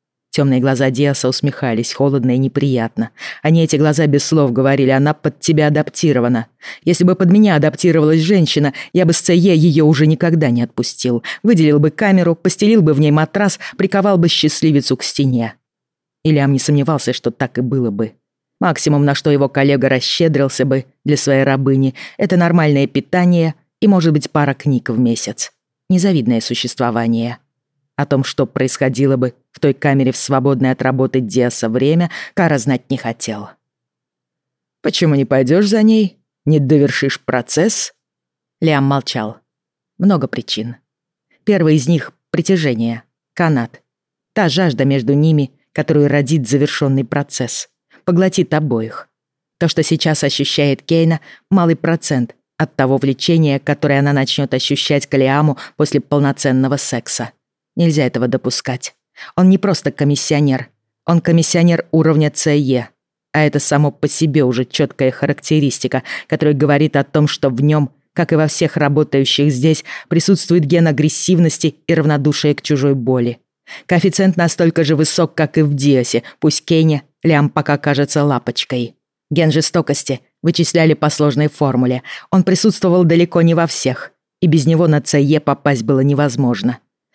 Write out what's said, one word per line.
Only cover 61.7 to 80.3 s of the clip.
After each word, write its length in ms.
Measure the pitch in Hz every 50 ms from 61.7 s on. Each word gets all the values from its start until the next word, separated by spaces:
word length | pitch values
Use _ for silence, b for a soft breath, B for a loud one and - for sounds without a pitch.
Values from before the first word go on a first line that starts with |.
| 170 - - -
уровня 400 | - 160 156 160 151 151 151 147
Ц 260 | - - - 156 147
Е. 320 | 147 139 131 127 123 117 - _ _ _ _ _ _ _ _
А 80 | - -
это 180 | 151 147 - 143
само 320 | - - 147 143 147 143
по 180 | - - - 147
себе 360 | - - 160 151 139 156 135
уже 200 | 127 117 123 127
четкая 460 | - - - 147 135 - - 135 131
характеристика, 920 | - - 143 - 190 - - - 156 156 143 135 - - - 123 - 131 B B B B B
которая 280 | B - - 156 151 151
говорит 420 | 131 151 143 143 143 156 151 -
о 80 | 139 135
том, 220 | - - 151 147
что 220 | 151 - - - 135
в 140 | 127 120
нем, 280 | 143 151 151 151 143 123 _ _ _ _
как 200 | - - 165 -
и 40 | 165
во 100 | 156 156
всех 300 | 147 - - 170 151 -
работающих 760 | 151 147 143 143 151 151 - - 139 135 - - - 143 151
здесь, 340 | 135 123 135 160 156 - - B B B B B
присутствует 580 | 170 165 - - 196 - - - 170 175 151
ген 200 | 139 175 170 165
агрессивности 880 | 160 143 143 147 156 - - - - 185 165 170 156 - - - 156 - _ _
и 80 | - 170
равнодушия 600 | 160 143 156 147 143 139 151 143 - - 147 143
к 80 | -
чужой 320 | - - 151 131 139 143 139
боли. 440 | 131 117 127 127 127 120 120 117 - _ _ _ _ _ B B B B
Коэффициент 500 | B 180 170 - 185 160 - 190 190 165
настолько 480 | 180 170 160 - - 170 165 160 170 160
же 120 | 143 160
высок, 380 | 147 156 - - - 165 156 -
как 240 | - 156 143 - 160
и 40 |
в 120 | 151 143 147
Диасе, 480 | 135 135 143 135 127 120 - - 117 B B B B
пусть 240 | - 151 151 - -
Кейне 380 | - 165 160 160 160 151 135 - _ _ _
Лиам 260 | - 165 156 143 147 143
пока 300 | - 151 143 - 147 143
кажется 460 | - 147 143 135 143 139 - 151 143
лапочкой. 720 | 147 135 120 - 123 - - - - 131 123 120 110 - _ _ _ _ _ _ -
Ген 200 | 151 170 160 156
жестокости 720 | 143 160 151 - - 175 156 - 143 - - - 131 - _ _